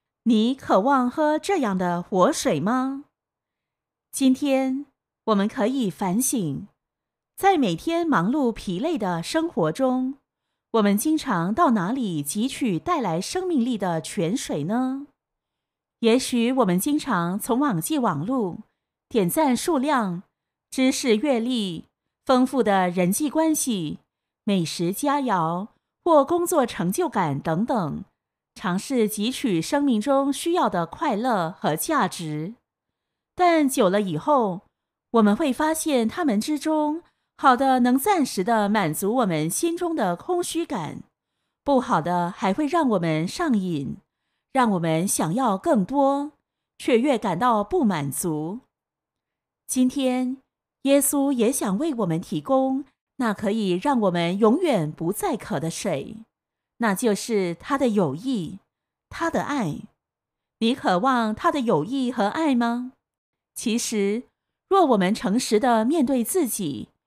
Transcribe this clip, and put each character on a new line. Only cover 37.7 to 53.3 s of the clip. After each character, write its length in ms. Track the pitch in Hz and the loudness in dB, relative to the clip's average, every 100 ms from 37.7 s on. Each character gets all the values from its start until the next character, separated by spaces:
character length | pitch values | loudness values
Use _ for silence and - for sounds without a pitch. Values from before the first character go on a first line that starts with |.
| 254 | 4
能 180 | 247 262 | 4 2
暂 260 | 415 370 | 2 2
时 180 | 254 - | 0 -2
地 280 | 185 226 202 | 0 2 2
满 240 | 214 165 | 2 0
足 220 | 156 196 254 | 0 0 0
我 100 | 214 | 2
们 240 | 156 160 | 0 -2
心 260 | - 339 339 | -2 -2 -2
中 180 | 349 | -2
的 220 | 311 196 175 | 0 -2 -2
空 260 | - 349 | -2 -4
虚 220 | 349 320 | -2 -6
感， 380 | 339 220 147 - - _ _ _ _ _ | -6 -6 -8 -12 -16 _ _ _ _ _
不 160 | - 262 | 0 0
好 220 | 247 185 | 2 0
的 300 | 151 175 175 | 0 0 -2
还 240 | - 202 | -2 -2
会 120 | 196 294 | 0 0
让 220 | 339 269 | 0 2
我 100 | 196 | 2
们 300 | 170 156 180 | 0 0 -2
上 260 | - 339 | -2 0
瘾， 440 | 214 185 151 135 - _ _ _ _ _ | 0 0 -4 -6 -10 _ _ _ _ _
让 160 | 262 233 | 0 2
我 80 | 185 | 2
们 280 | 165 160 196 | 0 0 0
想 280 | - 175 | -2 -2
要 240 | 220 254 190 | 0 0 0
更 260 | 339 254 | 2 2
多， 480 | 180 277 277 277 294 - _ _ _ - | 2 2 2 0 -4 -12 _ _ _ -8
却 200 | - 233 | 2 2
越 200 | 285 233 | 4 0
感 200 | 202 165 | 0 0
到 240 | 247 220 | 2 0
不 220 | 208 370 | 0 0
满 260 | 226 165 139 | 2 0 -4
足。 500 | - 180 151 156 226 - _ _ _ _ _ _ _ _ _ - | -4 -4 -4 -6 -10 -14 _ _ _ _ _ _ _ _ _ -4
今 200 | 254 254 | 0 0
天， 520 | 285 254 254 254 269 _ _ _ _ | 0 0 0 -2 -6 _ _ _ _
耶 140 | 269 277 | 2 4
稣 340 | 277 285 277 | 4 2 0
也 200 | 247 220 | 2 0
想 240 | 285 233 196 | 0 -2 -2
为 160 | 330 | -2
我 140 | 233 180 | -2 -2
们 120 | 160 | -2
提 220 | - 156 | -4 -6
供 460 | 147 262 262 269 302 _ _ - | 0 2 2 -2 -6 _ _ -6
那 140 | 240 | -4